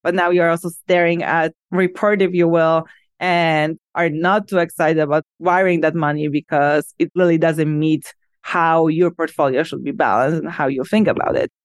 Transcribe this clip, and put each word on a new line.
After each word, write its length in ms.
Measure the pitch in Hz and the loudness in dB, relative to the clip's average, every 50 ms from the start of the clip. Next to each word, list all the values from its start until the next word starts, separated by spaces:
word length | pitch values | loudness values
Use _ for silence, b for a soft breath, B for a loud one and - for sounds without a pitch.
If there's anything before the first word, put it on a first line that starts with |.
| _ | _
but 100 | 170 175 | -2 -2
now 160 | 185 175 175 | 0 0 0
you're 200 | 180 180 170 170 | 2 2 2 2
also 200 | 165 170 - 170 | 0 -2 -4 -10
staring 540 | - - _ - 180 175 175 170 170 170 - | -12 -12 _ 0 2 2 2 2 0 -2 -2
at 300 | - 151 165 160 160 - _ _ _ | -2 0 0 -2 -2 -6 _ _ _
report, 500 | - 180 185 180 180 - - 208 208 196 | -2 0 0 0 -2 -2 0 0 2 2
if 120 | 190 180 185 | 0 0 0
you 140 | 175 170 | 0 0
will, 380 | 165 165 165 160 160 165 160 160 b b b b b _ _ | 2 2 2 2 2 2 0 -2 b b b b b _ _
and 580 | 180 180 175 175 170 165 160 156 151 156 165 - _ _ _ | -4 -2 0 0 0 0 0 0 -2 -2 -4 -10 _ _ _
are 140 | 160 170 170 | -2 -2 -2
not 380 | 151 156 170 180 196 214 202 | -2 -2 0 0 0 0 -2
too 120 | - 196 175 | -2 -2 -2
excited 400 | 170 170 - - 170 156 160 156 | -2 -2 -2 -2 0 0 2 0
about 240 | 151 143 147 156 - _ _ _ | 0 0 0 -2 -2 _ _ _
wiring 420 | 165 180 175 185 190 185 175 165 | -2 0 2 2 2 2 2 2
that 140 | 156 156 160 | 0 0 0
money 320 | 170 156 147 147 151 151 | 0 -2 -2 -2 -2 -4
because 680 | 151 143 151 - _ 160 143 143 147 147 151 147 - _ _ | -4 -4 -4 -4 _ 0 0 2 2 0 0 -2 -4 _ _
it 120 | 170 156 _ | -4 -2 _
really 220 | 175 185 175 165 | 0 2 2 4
doesn't 420 | 165 170 165 160 160 156 151 151 151 | 2 2 0 0 0 -2 -2 0 0
meet 340 | 156 156 156 156 - - - _ _ _ _ _ | 0 0 0 -2 -4 -14 -20 _ _ _ _ _
how 460 | - - - 180 165 165 165 165 160 | -12 -4 -2 0 2 2 4 2 2
your 240 | 160 160 160 180 170 | 2 2 2 0 0
portfolio 520 | 170 170 165 156 - - 151 135 131 131 165 | 0 -2 -6 -6 -2 0 0 2 2 0 -2
should 200 | - - 135 - | -2 -6 -8 -8
be 80 | 139 | -8
balanced 520 | 135 - - 117 98 113 131 143 165 160 147 | -2 0 0 2 2 2 2 0 0 -4 -6
and 80 | 160 | -8
how 160 | 170 - 147 | -6 -4 -2
you 160 | 135 143 127 139 | -2 -2 -4 -4
think 240 | - - 220 208 | -2 0 2 2
about 280 | 165 107 - - - 69 | 2 0 0 -2 -2 0
it. 160 | - - - _ _ | -2 -2 -4 _ _